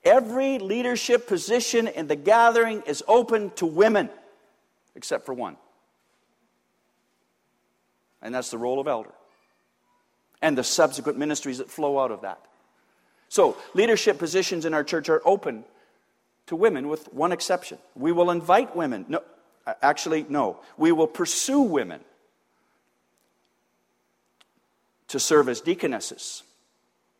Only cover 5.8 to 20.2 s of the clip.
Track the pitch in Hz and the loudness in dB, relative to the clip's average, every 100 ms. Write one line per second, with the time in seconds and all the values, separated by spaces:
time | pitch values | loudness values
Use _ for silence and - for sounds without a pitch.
5.8 | _ _ _ _ _ _ _ _ _ _ | _ _ _ _ _ _ _ _ _ _
6.8 | _ _ _ _ _ _ _ _ _ _ | _ _ _ _ _ _ _ _ _ _
7.8 | _ _ _ _ 110 127 123 117 123 135 | _ _ _ _ -8 -8 -8 -6 -4 -2
8.8 | 139 120 110 _ _ _ _ _ _ _ | -2 -4 -6 _ _ _ _ _ _ _
9.8 | _ _ _ _ _ _ 160 131 123 - | _ _ _ _ _ _ 0 0 -2 2
10.8 | 151 131 139 131 151 147 143 127 131 - | 2 2 -6 -4 -4 -6 -6 -10 -12 -6
11.8 | 143 139 127 107 98 - _ _ _ _ | -2 -2 -2 -6 -12 -14 _ _ _ _
12.8 | _ _ _ _ _ - 170 - - 180 | _ _ _ _ _ 4 4 2 -4 2
13.8 | 233 220 214 - 165 185 180 175 160 156 | 4 4 2 0 -2 -2 -2 -4 -2 -2
14.8 | 147 165 147 233 - 202 147 110 - _ | -2 -4 0 2 4 2 -2 -10 -16 _
15.8 | _ _ _ _ _ _ - 165 220 147 | _ _ _ _ _ _ -10 0 2 2
16.8 | 147 156 - 123 165 170 - 180 - - | -6 -8 -8 -4 -2 -2 -2 -4 -4 -20
17.8 | _ 139 151 175 175 175 160 196 269 175 | _ -4 -2 2 2 0 4 2 2 -4
18.8 | 151 107 92 156 - _ _ _ - 98 | -4 -6 -6 -8 -8 _ _ _ -10 0
19.8 | 139 151 170 156 | 0 0 -2 -4